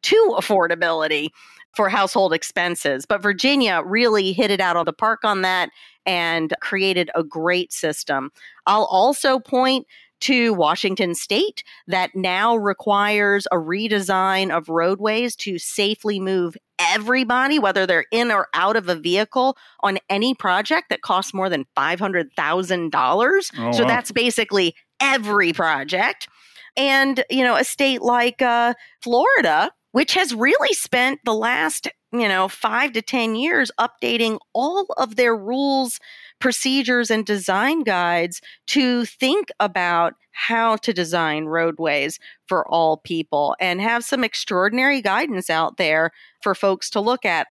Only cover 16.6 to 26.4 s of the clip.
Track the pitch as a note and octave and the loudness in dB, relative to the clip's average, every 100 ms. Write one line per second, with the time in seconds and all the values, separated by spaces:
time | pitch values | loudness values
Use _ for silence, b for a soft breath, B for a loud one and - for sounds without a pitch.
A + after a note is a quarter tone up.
16.6 | _ - F3 G3+ G#3+ B3+ B3 B3 C4+ D4+ | _ -4 0 0 0 0 2 0 2 2
17.6 | G#3 F#3+ F#3 E3+ - A3+ A#3+ G#3 - D#3+ | 2 0 2 0 0 -2 0 0 0 0
18.6 | F#3 A3 F3+ E3+ E3 F3+ G#3 C4 B3+ C4 | 0 0 -2 -4 0 0 0 0 0 -2
19.6 | b b G3+ G3 _ G3 A#3+ C4 G3 F#3 | b b -4 -4 _ -2 0 -2 0 0
20.6 | G#3+ D#4+ - - - F#3 F#3+ G3 F#3+ D#3+ | 0 -2 -2 -8 0 -2 -2 -4 -2 -2
21.6 | C3 - C#3 F3 G3 F#3 D3+ - D3+ F3 | -4 -2 -2 -2 -2 -2 -4 -4 -2 -2
22.6 | F3+ F3+ E3 C#3+ B2+ F3+ B3 G4 F#4 - | -2 -2 -2 0 2 2 2 2 -2 -6
23.6 | A3+ E3 A#3+ A#3 - A3+ A#3+ A3+ A3 G3 | -2 0 2 0 -2 -2 0 0 0 0
24.6 | F3 - b _ C#4 C4+ G#3 G3+ F3 D#3+ | 0 -2 b _ 0 0 0 2 2 2
25.6 | E3 D3 C#3+ F3+ A3+ - - B | 0 0 -2 -2 -2 -2 -14 B